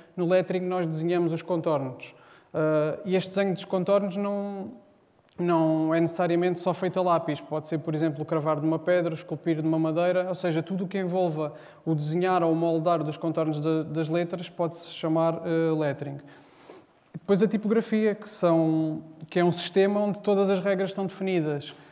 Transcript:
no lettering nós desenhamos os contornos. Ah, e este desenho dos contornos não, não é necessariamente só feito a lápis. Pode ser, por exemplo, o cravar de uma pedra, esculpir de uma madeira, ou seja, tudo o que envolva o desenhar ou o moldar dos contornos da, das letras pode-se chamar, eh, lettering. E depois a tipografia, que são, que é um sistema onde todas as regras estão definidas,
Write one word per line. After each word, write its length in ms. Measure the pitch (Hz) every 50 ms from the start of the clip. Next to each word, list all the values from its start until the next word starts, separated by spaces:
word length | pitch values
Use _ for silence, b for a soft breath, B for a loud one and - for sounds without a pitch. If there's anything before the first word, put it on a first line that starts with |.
| B B B
no 80 | 180 175
lettering 360 | 170 185 185 180 - 180 185
nós 260 | 180 180 180 180 170
desenhamos 460 | 160 160 156 160 170 180 175 175 165
os 100 | 165 160
contornos. 720 | - - 180 165 151 175 156 139 135 127 127 - - - B B B B B B B B -
Ah, 440 | 160 156 156 156 151 151 156 139 - -
e 120 | 190 185
este 140 | 185 180 -
desenho 240 | - 196 202 196 175
dos 100 | 175 -
contornos 520 | - 190 185 175 196 202 202 202 196 175
não, 540 | 202 202 202 202 202 202 202 202 196 190 220 - - - _ _ _ _ _ _ _ _ _ _ -
não 540 | 175 175 170 160 160 160 160 156 160 160
é 80 | 160 165
necessariamente 600 | 170 165 165 - 175 170 175 170 175 180 175 175
só 120 | - 185
feito 260 | 165 - 190 180 175 185
a 40 |
lápis. 380 | 180 180 170 160 165 156 147 -
Pode 260 | - - 151 156 151
ser, 120 | - 170 156
por 160 | - 165 156
exemplo, 280 | 151 160 160 143 147
o 20 | 151
cravar 360 | - 165 156 147 156 156 147
de 60 | 151
uma 120 | 160 160 160
pedra, 360 | 160 180 180 180 170 170 165
esculpir 460 | 156 - - 160 147 - 170 160 156
de 60 | 156
uma 120 | 160 160 160
madeira, 500 | 160 160 156 170 175 180 180 180 180 185
ou 60 | 180
seja, 280 | 170 - 175 156 165
tudo 220 | 165 - 196 180 202
o 40 | 175
que 100 | 202 196
envolva 560 | 185 175 175 185 180 170 151 156 156 147 B B B B B B B
o 100 | 160 160
desenhar 480 | 147 147 151 160 175 180 185 185 180
ou 100 | 170 165
o 40 | 160
moldar 460 | 165 170 170 165 165 156 175 170 160
dos 140 | 151 156 151
contornos 440 | - - 165 156 165 160 156 151 147
da, 220 | 147 160 160 160
das 260 | 156 - 147 160 160 151
letras 400 | 165 175 175 175 190 180 175 -
pode-se 420 | - - 170 160 165 - - -
chamar, 520 | - - - 165 160 165 165 165 160 165 -
eh, 280 | 175 165 165 165 160 160
lettering. 420 | 156 156 143 139 143 143 143 139 139 - B B B B B B B B B B B B B _ _ _ _ -
E 40 | 160
depois 240 | - - 202 180
a 60 | 220 196
tipografia, 640 | 214 202 214 202 - 226 220 - 220 214 214 214 202
que 140 | 208 - -
são, 720 | - - 185 170 165 165 160 160 160 160 160 156 156 - - - - - 160 -
que 100 | - 185
é 60 | 175
um 80 | 175
sistema 480 | 165 - - - - 196 190 196 202 208
onde 200 | 208 208 190 202
todas 280 | - 208 202 196 196 190
as 120 | 196 185
regras 300 | 175 202 196 185 196 185
estão 140 | 190 202 190
definidas, 720 | 185 - - 190 190 185 170 151 151 147 143 143 - B B B B